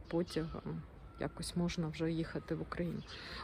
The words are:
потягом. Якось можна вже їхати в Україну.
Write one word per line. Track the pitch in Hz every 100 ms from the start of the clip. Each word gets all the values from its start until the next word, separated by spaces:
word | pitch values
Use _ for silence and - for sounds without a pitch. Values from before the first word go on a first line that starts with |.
| -
потягом. | 170 175 160 160 160 151 165 - - - -
Якось | - - 160 175
можна | 175 175 156
вже | 151 160
їхати | 165 160 - - 160
в |
Україну. | 165 - 175 151 - - - -